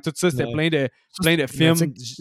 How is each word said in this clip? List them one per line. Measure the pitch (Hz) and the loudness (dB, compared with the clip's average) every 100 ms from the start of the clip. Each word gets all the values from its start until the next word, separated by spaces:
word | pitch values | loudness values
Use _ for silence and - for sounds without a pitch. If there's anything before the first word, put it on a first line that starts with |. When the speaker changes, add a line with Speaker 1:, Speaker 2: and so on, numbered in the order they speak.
Speaker 1:
tout | 160 - | -2 -2
ça, | 180 | 0
c'était | 131 139 | 0 -2
Speaker 2:
Ouais. | |
Speaker 1:
plein | 139 160 | -2 0
de, | 156 131 - _ | 0 -2 -6 _
Speaker 2:
Ça, | - | -2
Speaker 1:
plein | 156 | 0
Speaker 2:
c'est | 165 | 2
Speaker 1:
de | |
Speaker 2:
une | 131 | 0
thématique | 131 160 165 | 2 4 4
Speaker 1:
films. | 156 | 0
Speaker 2:
qui | 127 120 135 | -4 -12 -6